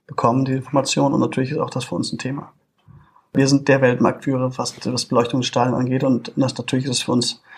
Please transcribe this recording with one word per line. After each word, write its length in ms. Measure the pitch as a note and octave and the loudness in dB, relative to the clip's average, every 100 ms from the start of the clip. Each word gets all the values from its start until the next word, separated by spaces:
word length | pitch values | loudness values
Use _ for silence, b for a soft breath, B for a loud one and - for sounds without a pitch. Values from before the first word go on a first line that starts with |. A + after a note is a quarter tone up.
| - | -12
bekommen, 380 | - A#2+ B2+ | -2 2 2
die 80 | C3+ | 2
Information. 600 | C3 A#2+ C#3+ C3 - C#3 | -2 -2 -2 0 0 2
Und 60 | C#3 | 2
natürlich 320 | A#2+ - C3 | 0 0 -2
ist 80 | D#3+ | -2
auch 120 | - | -4
das 160 | B2+ - | -6 -6
für 100 | F3 | -6
uns 160 | B2+ | -6
ein 60 | - | -6
Thema. 340 | B2+ C#3+ - _ _ _ b b b b b | -8 -8 -12 _ _ _ b b b b b
Wir 160 | - C3+ | 2 4
sind 180 | C#3 C#3 | 4 4
der 140 | C3+ | 4
Weltmarktführer, 760 | B2+ A#2+ A2+ - - B2+ B2+ B2+ | 4 4 2 0 -2 -2 -2 -4
was, 180 | B2 - B2+ | -8 -8 -6
was 200 | B2 - | -4 0
Beleuchtung 340 | B2 A#2+ C3+ | 0 2 0
des 80 | B2 | 0
Stadions 280 | B2 B2+ B2 | 0 0 0
angeht. 280 | B2+ C3 | 0 0
Und 280 | C3+ A#2 - - | 2 0 -2 -2
das, 200 | C3 - | -2 -4
natürlich 280 | A#2 C3 | -4 -2
ist 80 | C3+ | -2
es 100 | A#2+ | -4
für 80 | - | 0
uns, 320 | B2 B2 - B | 0 0 -6 B